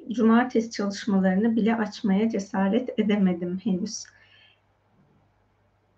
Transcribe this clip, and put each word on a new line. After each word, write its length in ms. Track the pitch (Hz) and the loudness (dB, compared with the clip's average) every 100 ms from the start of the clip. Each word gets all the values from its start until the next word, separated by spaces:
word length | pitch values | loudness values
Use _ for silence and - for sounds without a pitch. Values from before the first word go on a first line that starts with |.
| - | -8
cumartesi 600 | 220 220 233 262 226 226 | 0 4 4 2 0 -2
çalışmalarını 840 | - 202 196 - 196 185 185 226 226 | -4 -6 -4 0 2 2 2 2 2
bile 200 | 202 226 | 2 0
açmaya 540 | 202 - 202 190 226 | -2 -4 0 2 2
cesaret 680 | 208 196 190 196 220 - - | -2 -4 -2 0 0 -2 -2
edemedim 600 | 208 208 185 175 175 185 | 0 2 2 0 -4 -4
henüz. 400 | 214 180 - - - _ _ _ _ _ _ _ _ _ _ _ _ _ _ _ _ _ _ | -2 -4 -4 -10 -16 _ _ _ _ _ _ _ _ _ _ _ _ _ _ _ _ _ _